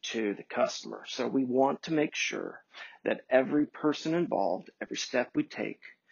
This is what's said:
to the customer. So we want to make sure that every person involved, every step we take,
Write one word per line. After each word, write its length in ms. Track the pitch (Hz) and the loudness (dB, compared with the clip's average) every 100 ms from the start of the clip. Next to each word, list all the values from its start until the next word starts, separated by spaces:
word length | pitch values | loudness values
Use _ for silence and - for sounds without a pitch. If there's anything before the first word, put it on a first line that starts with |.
| - | -4
to 220 | 113 104 | 0 0
the 100 | 98 | -2
customer. 600 | - 120 - - 117 104 - | -4 0 0 0 -8 -10 -8
So 200 | - 120 | -4 0
we 180 | 135 127 | 2 2
want 380 | 127 135 - | 4 4 2
to 100 | 170 | -2
make 220 | 156 147 - | 0 0 0
sure 460 | - - - - _ - - - - | -2 -2 -8 -10 _ -18 -18 -4 -2
that 160 | 110 - | -2 4
every 380 | 127 131 147 147 | 4 4 2 0
person 460 | - 151 147 160 170 | 0 0 0 0 0
involved, 560 | 170 92 95 92 - - | 2 0 0 -2 -6 -12
every 160 | 107 - | -8 -6
step 320 | - 127 123 147 | -2 0 0 -2
we 80 | |
take, 360 | 151 - 107 - - - _ | -2 -4 -6 -6 -16 -20 _